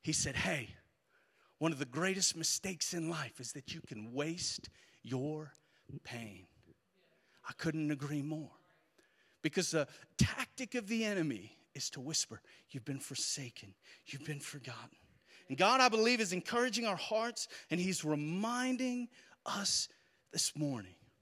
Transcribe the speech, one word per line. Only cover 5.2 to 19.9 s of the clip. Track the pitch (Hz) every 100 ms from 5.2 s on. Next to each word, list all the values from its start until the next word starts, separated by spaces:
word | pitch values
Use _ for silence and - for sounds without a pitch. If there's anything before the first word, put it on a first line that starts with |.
| 143 151 151 - _ _ _ 143
pain." | - 120 113 90 90 _ - - _ _ _ _ _ _ -
I |
couldn't | - 160 156 151
agree | 147 139 147
more. | 143 156 139 - _ _ _ _ _ _ _ _
Because | 156 190 175
the | 160 139 - - -
tactic | - - 233 - 254
of | 247 196
the | 226 220
enemy | 202 160 110 101 - _
is | 143 -
to | -
whisper, | 131 160 - 110 - - _
"You've | 135
been | 107 135
forsaken, | - 135 - - 127 - 101 98 - -
you've | - 139
been | 151 147
forgotten." | - 143 127 117 - - - - _ - -
And | 139
God, | 190 262
I | 254
believe, | 220 226 247
is | 208
encouraging | 180 - 240 247 214 233
our | 180
hearts, | - 220 233 226 - - -
and | 175
he's | 185 180
reminding | 151 147 151 180 220 240 254 254 254 247 240 - - -
us | - 202 196 - -